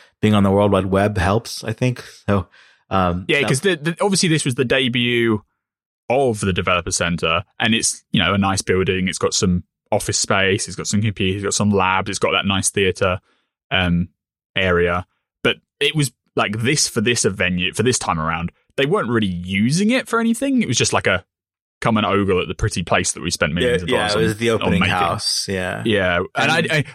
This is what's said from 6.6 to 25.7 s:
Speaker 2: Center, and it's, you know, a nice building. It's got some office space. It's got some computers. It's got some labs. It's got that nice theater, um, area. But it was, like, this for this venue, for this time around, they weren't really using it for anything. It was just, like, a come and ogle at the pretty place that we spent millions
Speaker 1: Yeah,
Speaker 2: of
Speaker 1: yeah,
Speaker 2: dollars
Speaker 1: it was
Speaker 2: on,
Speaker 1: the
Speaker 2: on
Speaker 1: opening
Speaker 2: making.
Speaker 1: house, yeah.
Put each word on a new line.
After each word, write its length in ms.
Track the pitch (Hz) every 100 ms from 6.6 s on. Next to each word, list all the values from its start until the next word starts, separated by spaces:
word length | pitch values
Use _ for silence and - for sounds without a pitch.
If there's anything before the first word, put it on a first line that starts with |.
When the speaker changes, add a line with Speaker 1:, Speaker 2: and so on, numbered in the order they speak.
| 92 90 85
Speaker 2:
Center, 540 | - 87 87 82 85 - -
and 160 | 117
it's, 300 | 113 - - _
you 80 | -
know, 120 | 87
a 40 | 98
nice 220 | 98 95
building. 480 | - 92 95 92 92
It's 100 | 80
got 140 | -
some 320 | - 95 90 - _ -
office 280 | 104 - -
space. 480 | - 101 95 101 -
It's 80 | 87
got 100 | 80
some 140 | 104
computers. 360 | 110 98 95 98
It's 80 |
got 100 | 98
some 160 | - 104
labs. 400 | 98 92 95 98
It's 80 | 95
got 140 | -
that 120 | 92
nice 240 | 95 95 -
theater, 520 | - 95 - 98 90 _ _ _ _ -
um, 400 | 92 90 87 90 _ _ _ _
area. 520 | 95 92 87 87 87 - _ _ _
But 140 | 127 - _ -
it 140 | 147 156
was, 160 | 139 _ _ -
like, 220 | 110 107
this 280 | 117 151 -
for 140 | 120
this 240 | 107 -
venue, 480 | 107 101 90 90 90
for 100 | -
this 160 | 117 120
time 220 | - 85
around, 320 | 78 82 85 _ _ -
they 80 |
weren't 240 | 139 202 120
really 180 | 117 101
using 640 | 87 90 98 113 165 208
it 160 | 254 -
for 140 | 226
anything. 400 | 226 226 277 262
It 80 | 175
was 80 | 120
just, 160 | 120
like, 140 | 104 113
a 180 | 92 - _ _ _ _ -
come 160 | 120 110
and 100 | 101
ogle 340 | 98 98 92
at 60 | 85
the 80 |
pretty 280 | - 107 -
place 300 | 87 95 -
that 100 | -
we 80 | 87
spent 220 | - 82
millions 260 | 85 85 90
Speaker 1:
Yeah, 40 |
Speaker 2:
of 40 | 87
Speaker 1:
yeah, 200 | 120 107
Speaker 2:
dollars 60 |
Speaker 1:
it 100 | 107
was 80 | 110
Speaker 2:
on, 40 | 107
Speaker 1:
the 120 | 117
Speaker 2:
on 120 | 107
Speaker 1:
opening 180 | - -
Speaker 2:
making. 140 | 90
Speaker 1:
house, 540 | 90 85 98 - - -
yeah. 340 | 95 92